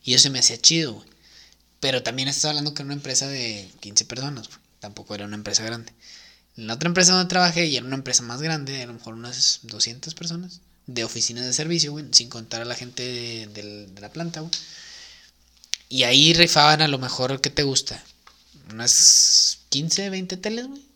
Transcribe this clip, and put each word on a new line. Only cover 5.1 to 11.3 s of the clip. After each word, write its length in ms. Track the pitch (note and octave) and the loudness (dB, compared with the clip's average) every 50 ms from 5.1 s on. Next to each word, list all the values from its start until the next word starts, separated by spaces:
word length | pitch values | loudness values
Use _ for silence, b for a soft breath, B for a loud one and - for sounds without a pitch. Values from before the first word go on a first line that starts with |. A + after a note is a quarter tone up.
| G#2 | -10
era 100 | G2+ G2+ | -10 -10
una 100 | G#2 G#2 | -10 -12
empresa 280 | G#2 G#2 G#2 - - A2 | -10 -6 -2 -2 -2 -2
grande. 300 | A2+ A#2 A#2 A#2 - _ B B B B B B B B B B B _ | -4 -8 -10 -12 -18 _ B B B B B B B B B B B _
En 100 | - A2+ | -14 -8
la 60 | A2 A2+ | -8 -6
otra 140 | C#3+ E3 F3 | -2 -2 0
empresa 240 | F3 F#3 F3+ F3+ F#3 | 2 6 6 6 6
donde 160 | F#3 F3+ F3+ | 4 2 2
trabajé, 380 | F3+ F#3 F3+ F3 D#3+ E3+ F3 | 2 4 4 4 2 2 0
y 100 | D#3 C#3 | 0 0
era 80 | B2 A#2 | -4 -4
una 100 | C3 C3+ | -6 -8
empresa 260 | C3+ C3 B2+ B2+ - B2 | -6 -4 0 -2 -2 -2
más 180 | A#2 A#2+ C3 | -2 -8 -6
grande, 400 | D3+ D#3+ D#3+ D3+ C#3 C3+ C#3 C3+ B2 | -4 -4 -4 -4 -6 -8 -8 -10 -10
a 40 | |
lo 60 | A#2+ A#2 | -12 -14
mejor 200 | A2+ - A#2 A2+ | -16 -16 -14 -14
unas 460 | A2+ A#2 A#2+ B2 B2+ - - - - - | -12 -12 -12 -4 0 0 0 0 -2 -8
doscientas 500 | - G2+ G#2+ - A#2 A#2+ C3+ - D#3+ D#3+ | -16 -4 -4 -4 -4 -4 -12 -14 -16 -14
personas 460 | - E3+ E3 E3 E3+ F#3 F3+ - - _ _ _ _ _ | -10 -10 -10 -8 -10 -12 -14 -18 -20 _ _ _ _ _
de 160 | - B2+ A#2+ A2+ | -8 -6 -6 -6
oficinas 420 | G#2+ - A#2 - - | -4 -4 -4 -4 -4